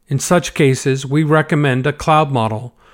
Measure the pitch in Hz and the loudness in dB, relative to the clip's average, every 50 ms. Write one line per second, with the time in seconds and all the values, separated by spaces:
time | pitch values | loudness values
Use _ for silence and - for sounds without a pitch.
0 | _ - 139 131 - - 180 175 170 - - - 151 135 131 - - 139 131 135 | _ -6 -4 -4 0 0 0 0 0 -2 -2 0 2 2 2 0 0 -2 -2 -2
1 | 139 127 139 156 160 147 156 156 151 - 165 147 147 139 127 131 127 147 139 - | -4 -2 0 0 2 2 2 2 2 2 0 0 2 0 0 0 -2 -2 -4 -2
2 | - 170 156 151 156 143 135 120 110 110 110 107 123 123 _ _ _ _ | 0 0 2 2 2 0 0 -2 -2 -2 -4 -6 -10 -14 _ _ _ _